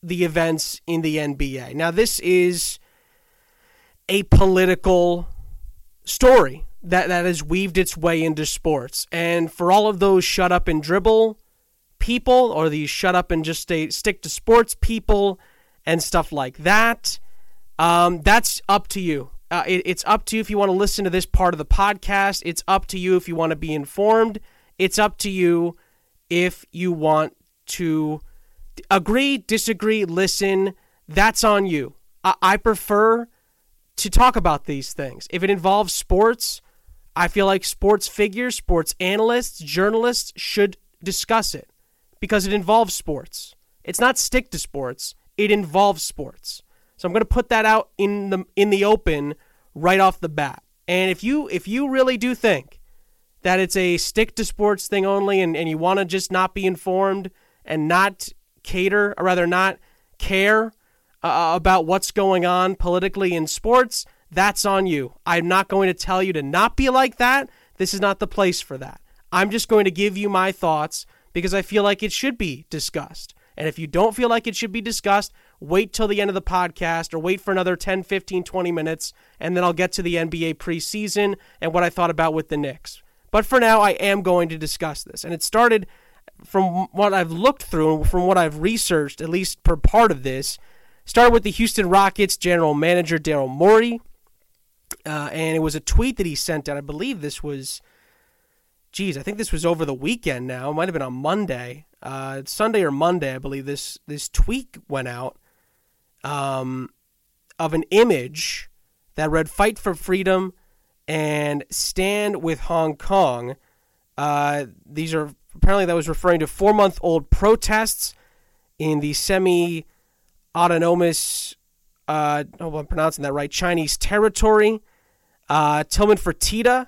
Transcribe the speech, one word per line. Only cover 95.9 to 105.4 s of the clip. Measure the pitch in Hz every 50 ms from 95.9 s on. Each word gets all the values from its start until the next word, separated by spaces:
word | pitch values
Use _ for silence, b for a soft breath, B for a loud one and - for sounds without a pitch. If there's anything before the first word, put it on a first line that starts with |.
| - 226 233 262 247 -
that | 196
he | 170 147
sent | 135 - - 160 156 139 147
out. | 143
I | 143
believe | 143 139 147 151 202 262 269 185
this | 147 147 139 - 143
was, | 147 143 135 131 135 - - - _ _ _ _ _ _ _ _ _ _ _ _ _ _ _ _ _ _ _ _ _
geez, | - - 196 190 151 139
I |
think | - - 208 202
this | 226 -
was | - 156 156
over | 170 170 156 160
the | 143 135
weekend | 127 135 180 240 233 - 170 139 123 127 127
now. | 127 127 127 143
It | 151
might | 156 151 156
have | 170
been | 156 139
on | 131 123
Monday. | 127 139 151 185 208 208 165 131 123 123 123 127 147 151 _ _ _
Uh, | - 131 135 135 135 135 135 139 131
Sunday | - - - 214 226 226 208 185
or | 151
Monday, | 139 139 156 175 180 180 151 135 131
I | 131
believe | 131 139 139 139 135 139
this, | 143 139 - - - - _ -
this | 147 147 - -
tweet | - - - - 233 269 254 - - - - -
went | 143 135 127 127
out, | 120 120 131 127 - _